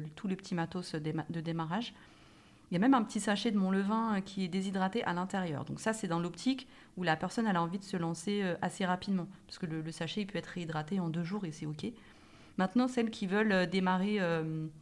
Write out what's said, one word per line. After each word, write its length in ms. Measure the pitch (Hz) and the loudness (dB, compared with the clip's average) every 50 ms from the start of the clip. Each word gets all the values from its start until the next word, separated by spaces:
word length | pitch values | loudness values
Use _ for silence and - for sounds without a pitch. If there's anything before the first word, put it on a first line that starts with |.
| 151 151 151 | -4 -6 -10
tout 120 | - - | -6 -4
le 80 | 190 185 | -4 -4
petit 200 | 180 - - 185 | -4 -4 -4 -2
matos 400 | 170 165 165 - 185 175 - - | -2 -2 -2 -4 -6 -6 -4 -6
déma-, 300 | 156 151 156 151 160 156 - | -4 -2 -2 -2 -2 -4 -4
de 120 | 165 165 | -6 -4
démarrage. 520 | 156 165 165 165 160 156 175 214 240 - - - - - - - - - - - - - - - - - | -4 -2 -2 -2 -2 -2 -2 -2 -2 -4 -10 -14 -20 -20 -20 -20 -20 -20 -20 -20 -20 -20 -20 -20 -8 -2
Il 20 | 180 | 2
y 40 | |
a 20 | 170 | 4
même 160 | 208 262 269 | 6 8 8
un 80 | 247 214 | 6 4
petit 160 | - - 220 | 2 -2 -2
sachet 320 | 196 220 202 202 - 240 | 2 2 0 2 2 2
de 60 | 208 208 | 4 4
mon 100 | 185 185 | 4 4
levain, 480 | 190 190 196 196 220 226 226 226 208 | 4 4 4 2 2 2 2 2 0
euh, 40 | 190 | 0
qui 220 | 190 - - 190 190 | -2 -2 -2 -2 -2
est 40 | |
déshydraté 560 | 170 170 190 190 202 190 196 185 190 190 233 - | 0 0 0 0 0 0 2 2 2 2 0 0
à 100 | - 175 | 0 0
l'intérieur. 500 | 175 185 190 - 190 185 170 147 131 123 | -2 -2 -2 -2 -2 0 0 -2 -4 -4
Donc 140 | - 143 - | -6 -6 -2
ça, 140 | - 220 220 | -2 -2 -2
c'est 140 | 220 - | -2 -2
dans 120 | 175 165 170 | 0 0 0
l'optique 480 | 170 175 - - - 254 262 254 - - - - - - - | 0 -2 -4 -2 0 0 0 0 -4 -14 -20 -20 -20 -14 -8
où 60 | 185 180 | -2 2
la 120 | 165 160 | 2 2
personne, 300 | 156 - 180 - 240 226 | 2 0 -2 0 0 2
elle 100 | 214 190 | 2 4
a 40 | 170 | 2
envie 160 | 170 165 180 | 2 0 -2
de 60 | 202 - | -6 -6
se 140 | - - | -4 -2
lancer, 440 | 175 170 165 165 165 - 202 202 208 | -2 0 -2 -2 -2 -2 -2 0 0
euh, 140 | 196 180 170 - - | 0 0 0 0 -2
assez 200 | 180 - - 190 | -4 -2 -2 0
rapidement. 440 | 180 180 185 - - 196 180 170 - - - - | 0 0 -2 0 0 0 0 0 -4 -10 -18 -18
Parce 140 | - - - | -18 -8 -8
que 80 | 185 | -6
le, 140 | 160 160 160 156 | -4 -4 -4 -4
le 80 | 165 | -6
sachet, 300 | 160 - 165 151 160 214 | -6 -6 -6 -4 -2 -4
il 40 | 208 | -4
peut 140 | 196 - 170 | -4 -4 -6
être 80 | 165 | -6
réhydraté 520 | - - 180 175 165 160 156 151 151 202 190 | -6 -8 -6 -6 -4 -4 -4 -4 -2 -2 0
en 100 | 175 165 | 0 0
deux 140 | 156 175 170 | 0 -2 -2
jours 220 | 165 196 214 190 | -2 -4 -4 -4
et 60 | 160 | -6
c'est 160 | 151 - 156 | -6 -6 -6
ok. 180 | 151 151 156 - 220 240 - - - - - - - - - - - - | -6 -6 -6 -6 -8 -8 -10 -18 -20 -20 -20 -20 -20 -20 -20 -20 -8 0
Maintenant, 300 | - 190 190 - 247 254 | 0 0 4 4 4 4
celles 240 | 254 254 240 233 220 | 4 2 2 0 0
qui 160 | 220 - 202 | -2 -4 -2
veulent, 240 | 180 190 208 220 220 | 0 2 4 4 6
euh, 140 | 196 185 180 | 6 4 4
démarrer, 500 | 170 175 190 185 185 185 185 190 208 208 208 | 4 2 2 4 4 4 4 2 2 2 2
euh, 460 | 185 170 165 160 160 160 160 160 156 156 - - | 2 2 2 0 0 -2 -2 -4 -4 -6 -8 -14